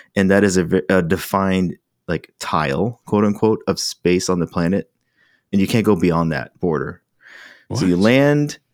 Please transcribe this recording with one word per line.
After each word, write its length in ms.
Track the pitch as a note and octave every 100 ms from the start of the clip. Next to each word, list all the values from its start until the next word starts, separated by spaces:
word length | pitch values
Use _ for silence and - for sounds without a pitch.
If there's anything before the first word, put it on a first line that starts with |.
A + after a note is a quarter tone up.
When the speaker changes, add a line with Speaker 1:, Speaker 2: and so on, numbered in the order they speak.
| - G2+
Speaker 1:
and 160 | F#2+
that 120 | G2
is 140 | G2+ F#2
a 60 |
ve-, 180 | E2+ F#2 -
a 120 | F#2+
defined, 720 | E2 F2+ - G2 G2 F#2 F2+ - _ _ -
like, 240 | D#2+ - -
tile, 600 | - E2+ D2 C#2 A2 A#2+ -
quote 180 | G#2 G#2
unquote, 360 | G2+ A2 A2+ -
of 120 | F#2
space 500 | - - F2 F2+ F#2
on 100 | F2+
the 80 | E2
planet, 420 | F#2 E2+ G2 - _ _ _ _ _ _
and 100 | G2+
you 60 | G2
can't 180 | A#2 G#2
go 100 | F#2
beyond 360 | F2 E2 E2
that 260 | C#2+ - _
border. 420 | F2 D2 C2 E2+ _ _ - - - - - A2
So 100 | F#2
you 100 | F2+
Speaker 2:
What? 60 | G#2+
Speaker 1:
land, 520 | C3 C#3+ D3 D3 - _